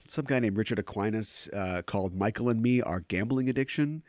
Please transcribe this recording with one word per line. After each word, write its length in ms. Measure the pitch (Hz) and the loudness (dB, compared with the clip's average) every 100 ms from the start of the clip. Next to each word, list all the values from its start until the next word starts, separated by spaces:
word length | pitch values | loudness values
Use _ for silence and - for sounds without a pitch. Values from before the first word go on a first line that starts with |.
| - | -8
some 160 | - | -6
guy 160 | 139 131 | 0 2
named 180 | 113 101 | 2 2
Richard 220 | 110 107 | 0 0
Aquinas, 680 | - 104 107 110 107 - - | -2 -2 0 0 -4 -6 -6
uh, 300 | 101 92 90 | -4 -2 -2
called 320 | - 101 95 | -2 -2 -2
Michael 340 | 90 104 - 120 | 0 0 2 0
and 120 | 113 | 2
Me, 220 | 120 123 | 4 2
Our 180 | - 87 | 2 -2
Gambling 480 | 82 90 110 131 127 | -2 -2 0 0 2
Addiction. 540 | 127 135 - 147 156 | 0 -2 0 0 -2